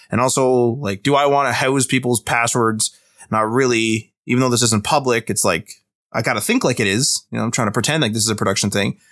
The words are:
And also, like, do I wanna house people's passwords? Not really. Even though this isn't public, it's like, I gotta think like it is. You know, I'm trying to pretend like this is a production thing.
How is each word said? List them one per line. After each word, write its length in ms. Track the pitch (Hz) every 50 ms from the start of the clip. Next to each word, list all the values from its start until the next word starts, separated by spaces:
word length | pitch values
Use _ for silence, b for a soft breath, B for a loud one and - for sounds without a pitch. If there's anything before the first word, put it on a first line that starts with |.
| B B
And 100 | - 110
also, 580 | 127 131 - 143 131 127 127 123 120 120 113 143
like, 220 | 143 101 98 95
do 120 | - 139 143
I 120 | 139 147
wanna 260 | 143 139 139 139 127
house 340 | 110 - 143 131 135 139 127
people's 360 | - 135 131 127 123 123 113
passwords? 680 | - - 123 120 120 120 - 123 117 113 110 110 - - B B B B B B B B
Not 200 | 113 110 107 107
really. 600 | 113 131 135 127 120 113 113 113 110 107 - _ _ _ -
Even 140 | - 123 127
though 80 | 131 127
this 140 | 120 117
isn't 220 | 120 110 110 107 104
public, 440 | - 156 147 131 123 120 113 - -
it's 160 | 101 - -
like, 260 | 101 87 82 - - - _ _ _ _ _ _ _
I 120 | - 120
gotta 180 | 113 135 123 107
think 240 | - - 233 262 -
like 160 | 151 123 -
it 60 | 113
is. 400 | 98 98 113 135 - - - - -
You 80 | - 113
know, 60 | 110
I'm 60 | 117
trying 180 | - - 117 104
to 40 |
pretend 300 | 101 120 110 - 147 160
like 120 | 147 107 107
this 80 | 113
is 80 | 107 110
a 60 | 107
production 340 | 104 110 98 98 - - 101
thing. 280 | - 101 98 - - b b b